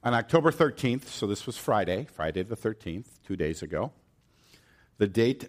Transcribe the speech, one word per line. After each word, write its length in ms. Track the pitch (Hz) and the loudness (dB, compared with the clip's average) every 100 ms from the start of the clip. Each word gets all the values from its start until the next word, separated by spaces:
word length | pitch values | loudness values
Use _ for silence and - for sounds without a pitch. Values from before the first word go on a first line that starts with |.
On 100 | 120 | 0
October 400 | 117 113 165 156 | 0 4 4 4
thirteenth, 560 | - 151 - 127 127 - | 4 2 2 -2 -2 -4
so 180 | - 101 | -6 -4
this 200 | 101 - | -4 -6
was 100 | - | -8
Friday, 500 | - 110 90 92 147 | 0 2 2 -2 -4
Friday 300 | - 80 82 | -6 -4 -2
the 140 | 95 117 | -4 -4
thirteenth, 680 | 113 110 - 85 123 - | -4 -6 -8 -10 -12 -18
two 140 | - 95 | -8 -4
days 260 | 78 80 | -2 -4
ago, 300 | 76 78 123 - _ _ _ _ _ _ _ _ _ - | -6 -4 -6 -8 _ _ _ _ _ _ _ _ _ -2
the 80 | 104 | 0
date 400 | 95 117 135 | 4 2 2